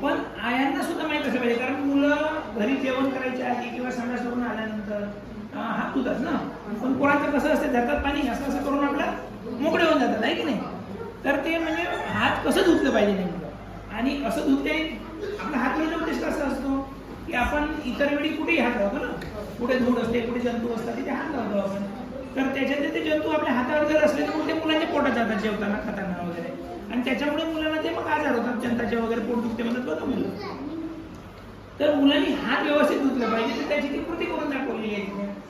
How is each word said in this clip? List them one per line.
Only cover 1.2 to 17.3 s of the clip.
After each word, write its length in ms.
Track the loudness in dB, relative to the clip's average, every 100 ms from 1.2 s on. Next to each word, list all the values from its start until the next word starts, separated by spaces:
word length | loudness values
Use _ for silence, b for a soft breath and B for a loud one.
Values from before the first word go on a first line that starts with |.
असलं 180 | 0 2
पाहिजे, 160 | 2 2
कारण 200 | 0 0
मुलं 400 | 2 4 6 4 2 0 -4 0
घरी 200 | 2 2
जेवण 340 | 2 2 2
करायच्या 400 | 0 -2 -2 -2
आधी 200 | -2 -2
किंवा 220 | -4 -4
संडास 300 | -2 -2 -2 -2
करून 180 | -2
आल्यानंतर, 580 | -2 -2 -4 -6 -4 -4 -4 -8 -12 -12 -10
अं, 180 | -8 -4
हात 220 | -2 -2
धुतात 220 | 0 0 0
ना, 180 | 0 -2 -4 -8 -8 -4
पण 100 | 0
पोरांचं 380 | 4 4 4 4
कसं 180 | 2 4
असतं, 220 | 2 2
धरतात 320 | 2 2 2
पाणी, 240 | 2 0 0
असं 160 | -2
असं 200 | -2 -2
करून 200 | 0 2
आपलं 220 | 2 2 -2 -4 -8 -10 -8 0
मोकळे 240 | 2 4 6
होऊन 140 | 6
जातात, 240 | 4 2
आहे 120 | 0 0
की 80 |
नाही? 160 | 0 0 -2 -8 -10 -10 -10 -4 0
तर 100 | 0 0
ते 120 | 0
म्हणजे 260 | 0 -2 -2 -4 -2
हात 380 | 2 2 2 2
कसं 160 | 4
धुतलं 300 | 6 6 6
पाहिजे 220 | 4 4
नेमकं, 840 | 2 0 -4 -8 -12 -14 -14 -10 -2
आणि 280 | 0 0 -2
असं 160 | 0
धुतले, 580 | 4 4 4 0 -2 -4 -10 -8 -6 -6
आपला 160 | -4 0
हात 200 | 0 0
धुण्याचा 200 | 0 0
उद्देश 260 | -2 -2
कसा 220 | -2 0 -2
असतो 340 | -2 -2 -2 -4 -10 -12 -12
की 60 | -4